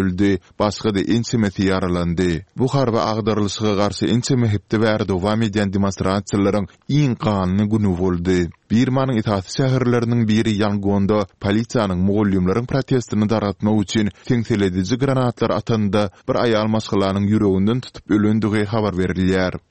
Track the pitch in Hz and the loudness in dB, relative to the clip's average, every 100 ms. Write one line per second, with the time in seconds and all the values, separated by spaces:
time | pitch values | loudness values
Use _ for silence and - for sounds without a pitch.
0 | 95 90 101 95 _ - 104 - 110 98 | 0 2 0 0 _ -2 -2 -2 -2 0
1 | - 117 113 120 104 - 95 95 90 87 | 0 0 0 -2 -2 0 0 0 0 -2
2 | 85 85 90 80 - - 127 143 123 110 | -2 0 0 -2 -6 -4 -2 0 0 0
3 | 107 110 110 104 101 - 107 98 101 - | 0 -2 0 0 -2 -2 -2 0 0 0
4 | 80 117 - 131 117 101 - 110 110 107 | 0 0 0 0 0 -2 -2 0 0 0
5 | 98 92 101 110 113 104 98 98 98 - | 0 -2 0 0 0 0 0 0 -2 -2
6 | 95 98 - 104 98 104 92 - - 143 | -2 -2 -2 0 0 0 -4 -10 -2 0
7 | 143 113 110 101 90 98 104 107 101 87 | 2 0 0 0 0 0 0 0 0 0
8 | 92 87 90 90 85 - - 110 127 135 | 0 0 0 0 0 -6 0 2 2 0
9 | 131 113 110 98 - - 131 127 123 120 | 0 0 0 -2 -2 -2 0 2 2 0
10 | 117 120 110 107 110 101 107 101 98 98 | 0 0 2 2 2 0 0 0 0 0
11 | 98 107 98 - 101 107 117 127 101 90 | 2 0 -2 -4 -2 0 0 0 0 0
12 | 95 104 104 95 90 107 123 139 - 131 | 0 2 2 2 2 0 -2 -4 0 -2
13 | - 104 107 110 104 - 104 107 95 113 | -2 0 0 0 -2 -2 0 0 0 -2
14 | 104 - - 120 110 107 98 90 92 120 | -2 -4 -2 -2 0 0 0 0 -2 -2
15 | 135 131 123 - 110 98 - 110 104 104 | 0 0 -2 -2 -2 -2 -2 -2 0 0
16 | 101 - - 120 120 107 110 110 - 101 | -2 -6 -4 0 2 2 0 -2 -2 0
17 | 98 98 101 110 101 95 101 127 - - | 0 0 2 2 2 2 0 -2 -6 -12
18 | - 104 104 110 104 107 101 113 104 90 | -2 0 2 0 0 0 0 0 0 0
19 | 92 90 92 95 92 87 _ | -2 0 0 2 0 -4 _